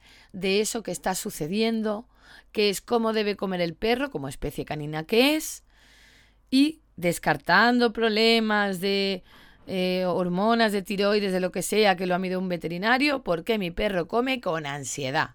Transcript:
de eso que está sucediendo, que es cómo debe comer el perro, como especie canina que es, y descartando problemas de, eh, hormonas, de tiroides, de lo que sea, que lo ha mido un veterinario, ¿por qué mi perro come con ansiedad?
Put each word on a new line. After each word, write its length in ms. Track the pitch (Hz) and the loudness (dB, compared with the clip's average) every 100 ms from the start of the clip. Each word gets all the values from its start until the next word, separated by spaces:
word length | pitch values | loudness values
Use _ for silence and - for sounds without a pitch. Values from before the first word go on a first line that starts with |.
| _ - _ | _ -20 _
de 260 | 190 190 196 | -6 0 0
eso 240 | 214 233 | 0 -4
que 80 | - | -6
está 240 | 175 202 185 | -6 -4 -4
sucediendo, 880 | 214 - 151 202 226 226 214 208 - _ - - _ | -6 -6 -4 0 0 0 -2 -4 -10 _ -20 -20 _
que 180 | - 208 | 0 0
es 120 | 185 | 0
cómo 320 | - 233 220 | 0 0 2
debe 220 | 220 208 202 | 0 -2 -2
comer 260 | 202 180 | -4 -2
el 120 | 170 | -2
perro, 360 | 156 220 240 285 | -2 0 0 -2
como 160 | 156 135 | -6 -8
especie 380 | - 147 - 135 | -8 -8 -6 -8
canina 400 | 151 147 156 160 | -8 -6 -8 0
que 300 | 220 269 311 | 2 4 2
es, 280 | 311 - _ _ _ - - _ _ _ _ | -4 -12 _ _ _ -20 -20 _ _ _ _
y 320 | 131 302 - _ - | 2 2 0 _ -4
descartando 1000 | 175 165 165 156 - 180 233 247 240 | -2 0 0 0 4 4 6 4 2
problemas 840 | 226 226 214 226 226 220 208 202 185 | 2 0 4 4 4 2 0 0 -2
de, 440 | 196 196 196 190 - - - - - | -2 0 -2 -4 -8 -20 -20 -20 -8
eh, 380 | 185 185 185 185 | -2 0 0 0
hormonas, 640 | 175 180 175 214 233 220 | 0 0 0 2 4 2
de 100 | 202 | 0
tiroides, 500 | 180 196 202 214 202 | -2 0 2 2 2
de 80 | 185 | 0
lo 120 | 180 | -2
que 100 | 185 | -4
sea, 340 | 170 214 208 180 | 0 4 4 4
que 120 | 185 | 0
lo 80 | 180 | -2
ha 40 | |
mido 200 | 185 185 | 0 -2
un 100 | 185 | -2
veterinario, 760 | 175 165 175 214 254 294 269 | -4 -4 -2 0 2 2 0
¿por 200 | - 165 | -2 -2
qué 140 | 160 220 | -2 -2
mi 140 | 175 | -2
perro 360 | 170 214 190 165 | -2 -2 -2 0
come 320 | 226 262 262 | -2 0 -2
con 260 | 196 160 143 | -2 -4 -4
ansiedad? 680 | 143 127 - 131 151 135 | -8 -8 -6 -2 -2 -2